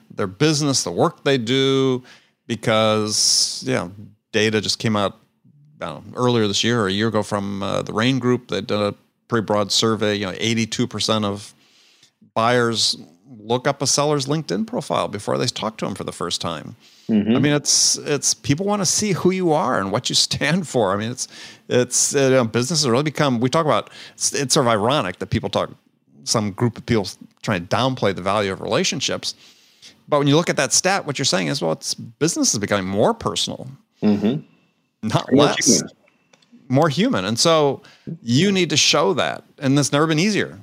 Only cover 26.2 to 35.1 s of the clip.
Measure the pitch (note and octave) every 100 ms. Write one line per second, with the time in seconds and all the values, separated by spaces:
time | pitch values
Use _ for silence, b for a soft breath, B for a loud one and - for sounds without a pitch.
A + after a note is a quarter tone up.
26.2 | C3+ A#2 G#2 F#2 A#2+ - - A2+ F#2 -
27.2 | - _ - F#2+ F2 G#2 C3 B2+ G#2+ F2+
28.2 | F#2 G#2 G2 F#2 F2+ B2 F#3+ D#3 - F#2
29.2 | - - B B B B B B - C#3+
30.2 | C#3+ D3 E3+ D#3 C3 - F#3 G3 D3+ C#3
31.2 | C3+ F#3 D#3+ C#3+ E3 D3+ - - A2+ -
32.2 | D#3 D#4 C4+ A#2+ G2 G2+ F#2 G2+ D#3 A3
33.2 | G#2 F2+ - - B2+ C3+ _ - G#2 G2+
34.2 | G#2 D3+ - _ _ _ _ - A2